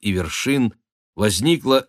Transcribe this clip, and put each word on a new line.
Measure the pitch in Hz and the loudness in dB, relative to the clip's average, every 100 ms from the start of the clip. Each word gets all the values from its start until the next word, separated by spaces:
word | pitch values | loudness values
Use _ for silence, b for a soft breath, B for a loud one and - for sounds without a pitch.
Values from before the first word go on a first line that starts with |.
и | 104 | -4
вершин – | 90 80 - 131 139 117 - _ _ _ - | -4 -4 -6 -2 0 0 -4 _ _ _ -2
возникло | 107 90 143 165 127 135 | -2 0 0 0 2 0